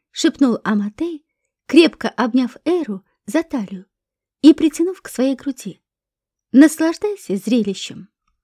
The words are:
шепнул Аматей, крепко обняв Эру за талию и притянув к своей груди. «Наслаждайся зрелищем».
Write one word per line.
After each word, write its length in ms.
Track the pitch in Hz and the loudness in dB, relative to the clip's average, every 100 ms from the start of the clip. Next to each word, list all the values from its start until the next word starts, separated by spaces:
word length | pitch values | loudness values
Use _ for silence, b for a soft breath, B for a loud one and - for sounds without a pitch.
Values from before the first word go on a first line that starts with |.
| _ | _
шепнул 480 | - - - 269 214 | -4 -2 0 0 0
Аматей, 600 | - 214 202 - 339 311 _ _ _ _ - | -2 -2 -2 -6 -8 -8 _ _ _ _ 0
крепко 420 | 285 330 - 233 | 4 4 2 -8
обняв 480 | - 240 247 247 - | -4 -2 0 -2 -6
Эру 400 | - 349 269 190 _ _ - | -4 -2 -4 -10 _ _ -6
за 160 | 294 | -4
талию 440 | 330 269 190 196 185 _ _ _ _ _ | -4 -6 -8 -10 -18 _ _ _ _ _
и 120 | 285 | 6
притянув 480 | 311 311 - 339 359 | 6 2 -2 -6 -6
к 60 | - | -12
своей 260 | - 262 | -4 -4
груди. 480 | 262 285 262 196 160 _ _ _ _ _ _ _ | -4 -8 -10 -12 -18 _ _ _ _ _ _ _
«Наслаждайся 840 | 247 302 - 320 320 415 403 - 190 | 6 6 4 -4 -4 -6 -8 -8 -8
зрелищем». 720 | 208 247 202 190 - 147 180 _ _ _ | -2 -2 -2 -6 -12 -16 -20 _ _ _